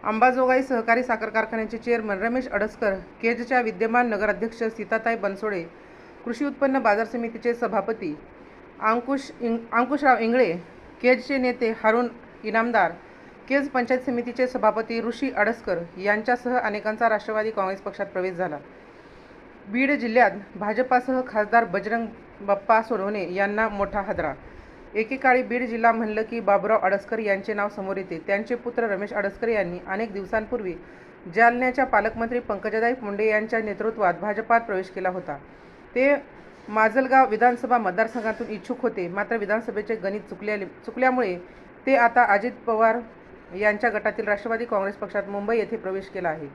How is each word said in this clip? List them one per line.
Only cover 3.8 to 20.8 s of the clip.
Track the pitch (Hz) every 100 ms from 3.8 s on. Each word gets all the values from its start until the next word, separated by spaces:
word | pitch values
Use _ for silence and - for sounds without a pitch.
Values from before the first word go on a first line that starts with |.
| 226 240 247
नगराध्यक्ष | 208 214 190 226 -
सीताताई | 226 226 208 220 226 226
बनसोडे, | 196 190 214 196 165 - - - - -
कृषी | - 233
उत्पन्न | 285 277 277 269
बाजार | 226 208 226
समितीचे | 247 233 226 240
सभापती | 233 226 202 196 - 175 151 - - - - - -
अंकुश | 220 233 240 269 - -
इंग-, | 240 226 226
अंकुशराव | 226 240 277 285 233
इंगळे, | 226 247 226 170 170 - - -
केजचे | 247 254 254 277
नेते | 254 247 226 220
हारून | 220 226 240 226 - -
इनामदार, | 214 220 240 226 175 165 - - - - -
केज | 277 285
पंचायत | 262 240 254
समितीचे | 254 240 240 240 247
सभापती | 254 214 208 220 226
ऋषी | 226 233 269
अडसकर | 262 208 233 - 170 170 -
यांच्यासह | 196 208 220 247 247 247
अनेकांचा | 220 208 214 220 233
राष्ट्रवादी | 214 214 214 220
काँग्रेस | 214 190 196
पक्षात | 202 202 196
प्रवेश | 185 185
झाला. | 175 180 147 - - - - - - - - - - -
बीड | 226 269
जिल्ह्यात | 285 233 226 220 185 202 185
भाजपासह | 208 214